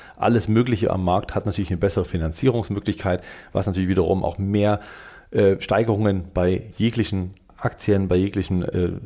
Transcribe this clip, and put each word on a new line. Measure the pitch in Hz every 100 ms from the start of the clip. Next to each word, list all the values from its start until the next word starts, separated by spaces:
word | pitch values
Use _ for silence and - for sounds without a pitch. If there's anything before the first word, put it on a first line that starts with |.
| - -
alles | 107 117 -
Mögliche | 110 123 98 110
am | 92
Markt | 90 95 -
hat | 101 101
natürlich | 104 90
eine | 87
bessere | 98 101
Finanzierungsmöglichkeit, | 85 87 80 - 127 117 - 101 107 - 95 90 - - -
was | 98 98
natürlich | 92 92
wiederum | 92 85 95
auch | - 87
mehr, | 98 104 104 104 - - - - -
äh, | - 98 95
Steigerungen | - 101 113 104 107 95 85
bei | 90 90 92 107 -
jeglichen | 113 120 104 95 90 - _ -
Aktien, | - - - 98 95
bei | 92
jeglichen, | 101 101 - 90
äh, | 87 90 87 90